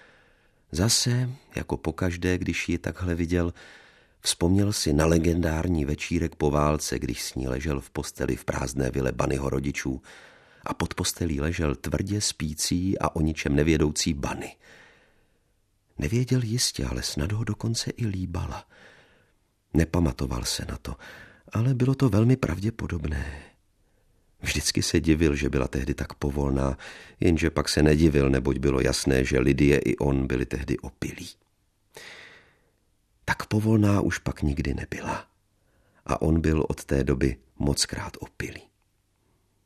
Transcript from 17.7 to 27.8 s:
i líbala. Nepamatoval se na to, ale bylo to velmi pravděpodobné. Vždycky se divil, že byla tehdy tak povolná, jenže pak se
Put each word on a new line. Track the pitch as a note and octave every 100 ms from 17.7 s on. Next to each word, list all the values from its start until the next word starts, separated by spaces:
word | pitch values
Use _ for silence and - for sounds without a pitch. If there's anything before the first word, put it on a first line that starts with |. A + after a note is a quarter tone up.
| A2+ -
i | - A2+
líbala. | F#2+ F2+ F2 E2+ - - - - - _ _ _ _ _ _ _
Nepamatoval | D2+ E2 F2 D#2+ B1+ C2+ A#1+
se | - - -
na | -
to, | - C#2+ - - - - -
ale | G#2 B2
bylo | B2 B2+
to | C3+ C3
velmi | G2+ A#2 C3
pravděpodobné. | - F2+ G#2 - D#2+ E2+ D2+ C#2+ C#2+ D2 - _ _ _ _ _ _ _ _ _
Vždycky | - D2+ - -
se | - E2+
divil, | D#2+ D#2 D#2+
že | C#2+ C#2+
byla | C#2 C2
tehdy | C#2 C2+
tak | C2+ -
povolná, | - D2 C#2+ C#2 C2+ C2+ C2 - - - -
jenže | F#2 D#2+ D#2+
pak | D2+ D2
se | -